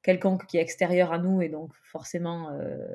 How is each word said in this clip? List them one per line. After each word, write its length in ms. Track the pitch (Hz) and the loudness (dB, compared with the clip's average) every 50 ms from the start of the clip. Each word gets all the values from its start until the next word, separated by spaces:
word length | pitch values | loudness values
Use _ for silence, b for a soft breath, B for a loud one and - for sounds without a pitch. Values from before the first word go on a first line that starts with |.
| - | 2
quelconque 420 | - 185 180 - 196 190 185 - - | 2 2 4 4 2 2 0 -2 -2
qui 100 | - 170 | 0 0
est 40 | |
extérieur 520 | 170 170 - - 190 170 180 180 180 165 165 | 0 0 0 0 0 2 4 4 4 4 2
à 40 | 170 | 0
nous 240 | 175 185 190 190 | 2 2 2 2
et 80 | 175 160 | 2 0
donc 220 | 156 151 160 160 - _ | -2 -6 -10 -10 -14 _
forcément, 680 | _ - - 160 - - - 175 175 170 170 170 165 156 | _ -14 -14 -14 -10 -8 -6 -4 -4 -4 -4 -6 -8 -8
euh, 260 | 143 143 147 - - - - 50 | -8 -6 -6 -6 -6 -8 -8 -10